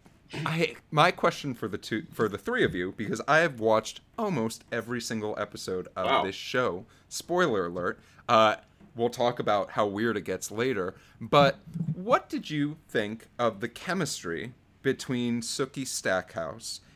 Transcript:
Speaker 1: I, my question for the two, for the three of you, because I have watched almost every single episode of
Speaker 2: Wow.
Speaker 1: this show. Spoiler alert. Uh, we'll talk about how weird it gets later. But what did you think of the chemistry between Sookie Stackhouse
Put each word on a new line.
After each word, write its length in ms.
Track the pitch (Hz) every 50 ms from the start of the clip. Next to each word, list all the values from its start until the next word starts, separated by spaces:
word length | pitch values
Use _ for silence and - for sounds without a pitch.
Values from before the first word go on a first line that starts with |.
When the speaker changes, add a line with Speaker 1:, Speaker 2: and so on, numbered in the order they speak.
| _ - _ _ _ - - 139 160
Speaker 1:
I, 300 | 156 160 165 170 - - - - _
my 200 | 160 147 160 180
question 420 | 185 - - 175 - - - 143 123
for 140 | - -
the 100 | 104 95
two, 280 | 101 - - 117 107 - -
for 160 | - - 117
the 100 | 104 98
three 260 | 98 - 226 240 247 165
of 120 | 104 82
you, 180 | 90 90 92 -
because 240 | - 107 - 196 110 -
I 120 | - 147 156
have 200 | 170 160 135 113
watched 420 | 110 110 110 110 - - - - - _ _ -
almost 440 | 226 208 180 123 110 113 - - - -
every 280 | - 117 104 113 123 120
single 360 | 117 - 120 110 104 107 - -
episode 480 | 104 - - - - - 92 90 87 - -
of 100 | 95 95
Speaker 2:
Wow. 180 | 113 131 131 -
Speaker 1:
this 120 | 95 95
show. 500 | - - - - 127 127 104 87 92 - - - - _ -
Spoiler 580 | - - - - 170 180 185 151 113 98 90
alert. 320 | 87 87 90 87 101 - - - _ _ - -
Uh, 300 | - 120 110 110 107 101 - - _ _ - - - -
we'll 140 | 117 117 120
talk 300 | 120 - 120 120 120 -
about 320 | 104 113 104 101 - -
how 140 | - 127 107
weird 320 | 104 98 104 113 117 107
it 80 | 101 -
gets 260 | - 92 92 - -
later. 440 | 104 107 120 131 127 101 90 92 - - - - - -
But 360 | 117 113 - 143 143 139 - - - - - - 165 156 160
what 340 | 175 185 220 262 381 381 -
did 200 | 330 269 - -
you 280 | 151 147 143 147 156 - - -
think 380 | - 120 107 104 110 113 - - _ -
of 200 | 120 113 101 98
the 80 | 117 113
chemistry 840 | - - - - 180 190 160 143 - - - 87 82 80 90 123 123 - _ _ _ _
between 600 | - 135 131 135 - - 131 123 120 120 117 120
Sookie 460 | 117 - - - 139 131 - 139 131
Stackhouse 960 | - - - - - 92 92 90 - - - 82 71 90 113 - - - - - - -